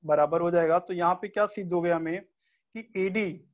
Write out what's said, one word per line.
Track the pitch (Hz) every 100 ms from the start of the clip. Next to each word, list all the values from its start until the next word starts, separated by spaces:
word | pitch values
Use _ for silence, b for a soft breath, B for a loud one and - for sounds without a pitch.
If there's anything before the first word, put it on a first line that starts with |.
| 156
बराबर | 151 147 165
हो | 170
जाएगा। | 175 165 170
तो | 180
यहाँ | 180 175 180
पे | 208
क्या | 208 208
सिद्ध | 208 185
हो | 175
गया | 175 165
हमें | 160 175
कि | 202 _ _ _ _ 226 220 196
एडी | 190 196 202 160 _